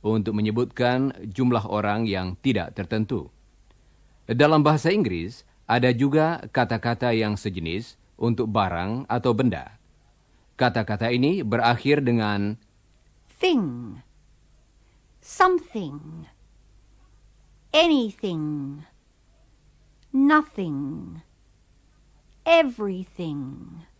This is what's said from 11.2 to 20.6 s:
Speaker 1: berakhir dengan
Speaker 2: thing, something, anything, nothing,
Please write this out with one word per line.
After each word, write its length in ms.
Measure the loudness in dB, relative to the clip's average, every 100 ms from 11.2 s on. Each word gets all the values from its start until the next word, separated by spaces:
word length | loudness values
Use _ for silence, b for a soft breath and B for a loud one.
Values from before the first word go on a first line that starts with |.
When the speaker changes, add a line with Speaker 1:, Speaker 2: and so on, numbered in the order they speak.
| 0 0
Speaker 1:
berakhir 640 | -2 0 2 2 2 2
dengan 500 | 2 0 0 -2 -2 -6 _ _ _ _ _ _ _ -2
Speaker 2:
thing, 560 | 0 2 0 -6 -12 -14 -20 _ _ _ _ _ _ _ _ _ _ _
something, 1080 | -20 2 2 2 -2 -8 -8 -10 -14 -16 -18 _ _ _ _ _ _ _ _ _ _ _ _ _ _
anything, 1040 | 2 4 4 0 -4 -4 -4 -4 -4 -6 -10 -16 _ _ _ _ _ _ _ _ _ _ _ _
nothing, 1040 | 2 6 4 2 -6